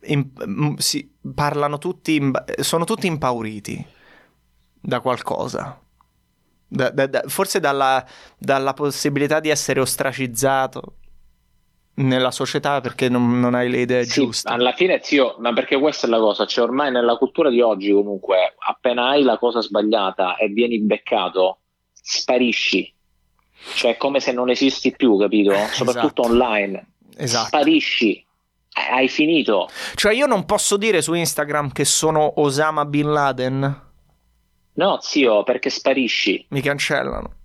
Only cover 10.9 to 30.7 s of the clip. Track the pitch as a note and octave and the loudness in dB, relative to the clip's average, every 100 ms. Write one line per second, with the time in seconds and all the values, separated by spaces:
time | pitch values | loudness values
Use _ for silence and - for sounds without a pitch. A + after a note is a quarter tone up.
10.9 | - - - - _ _ _ _ _ _ | -18 -20 -20 -20 _ _ _ _ _ _
11.9 | - C3+ B2+ B2+ - C3 D3 C#3+ C#3+ A#2+ | -2 0 2 0 -2 -4 -2 0 -2 -4
12.9 | - B2+ B2 A#2+ B2 B2 B2 B2 B2 B2 | -2 0 2 2 2 2 2 0 0 0
13.9 | B2 A#2+ A#2+ B2+ A2+ - A#2+ B2 - F#3 | 0 0 0 0 -2 -4 0 0 2 0
14.9 | D3+ - D3 B2 - A#2 A#2 - C#3 D3 | 0 0 2 2 0 -2 -2 0 0 0
15.9 | C#3 A#2+ A2+ A2 G2+ G#2 - A#2 B2+ D3 | 0 0 2 2 2 -2 0 0 0 -2
16.9 | B2 A#2+ A#2 B2+ - D#3 A#2+ A#2 G#2+ G2+ | 0 2 2 0 2 2 4 4 2 2
17.9 | G2+ G2+ G2 - F#2 F#2 _ - G#2 B2+ | 2 2 -4 0 2 2 _ -6 -4 -2
18.9 | A#2+ B2 C#3+ C3+ A2 A#2+ A#2 G#2 G#2+ G#2+ | 0 2 4 4 2 0 0 -2 0 2
19.9 | A2 F#2+ F#2+ F#2 F2 G#2+ G#2 A#2+ A#2 G#2+ | 2 0 0 -2 0 -2 0 0 0 0
20.9 | G#2 - A2+ F2+ F#2 F#2 F#2+ _ _ _ | -2 0 -2 0 2 0 0 _ _ _
21.9 | _ - - - B2+ B2 - - - - | _ -6 -6 0 2 2 0 0 -2 -4
22.9 | _ _ _ _ _ _ _ - - A#2+ | _ _ _ _ _ _ _ -12 -2 0
23.9 | A#2 C#3+ C#3 C3 B2 B2 B2 C3+ C3 B2+ | 0 0 0 -2 -2 0 2 2 2 -2
24.9 | - C3 G2+ G2+ A2 G2+ G2 A2 - B2 | 2 4 4 4 4 4 2 0 -2 -2
25.9 | B2 A2+ - A#2+ A#2 B2 G#2+ G2 F#2+ - | 0 -2 0 2 4 4 0 -2 -6 -12
26.9 | _ _ - C3+ A#2 A2+ - D3 D#3+ - | _ _ -8 -4 -2 0 2 4 4 2
27.9 | - A#2 F#2 _ _ _ _ _ - C#2 | 0 0 -2 _ _ _ _ _ -8 -2
28.9 | B2+ C3 - D#3 E3 B2 G2+ F2+ - - | 0 0 2 2 2 2 0 0 -8 -12
29.9 | - G#3 A#3 C#4+ A3 E3+ G#3 - | -2 0 2 2 2 0 0 2